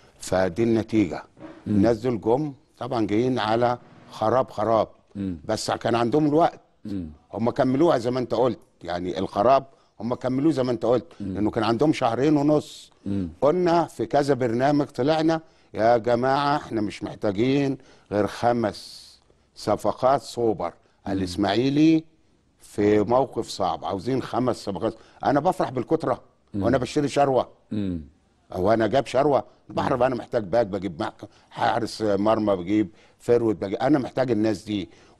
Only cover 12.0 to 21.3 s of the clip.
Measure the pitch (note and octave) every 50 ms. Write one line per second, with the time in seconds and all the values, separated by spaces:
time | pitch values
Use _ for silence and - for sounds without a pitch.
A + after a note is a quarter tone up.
12 | C3 A#2 A2+ A#2+ C3+ D#3 D3+ D3 C#3 D3+ D3+ D3 - - - - - - _ _
13 | - G2+ G2 G2 F#2 E2 D#2 - B2+ C#3+ E3+ F3+ F3+ E3+ E3 E3+ D#3+ C3+ - -
14 | A2+ - - C#3 D3 C#3 C#3 A#2+ B2+ A#2 A2 A#2+ C3 C#3+ D3 D3 C#3+ - - -
15 | B2 D3 D#3+ D#3 D#3+ D#3+ E3 D#3+ - _ _ _ _ _ - G2 G#2+ A#2 A#2+ A#2
16 | G#2+ A#2+ A#2+ A#2+ B2 C3 C3+ C#3+ C#3+ C#3+ C#3+ D3+ - - A#2+ A2+ G#2+ G2 - -
17 | G#2 F#2+ - F#2+ - G#2+ G2 F#2 A#2+ C3 C3+ C#3+ C#3+ C#3 C3+ - - - - _
18 | _ - G2 G#2 G#2 G2+ - - - A#2+ A#2+ A#2+ A2+ G2+ F#2+ - - - - -
19 | - - - _ _ _ _ _ _ _ _ - - - - - - G#2 F#2 -
20 | B2+ B2+ C#3 C3+ - - - A#2+ A#2+ A2 G#2 E2 F2 E2+ - _ _ _ _ _
21 | - G2+ G2 F#2+ F#2+ F2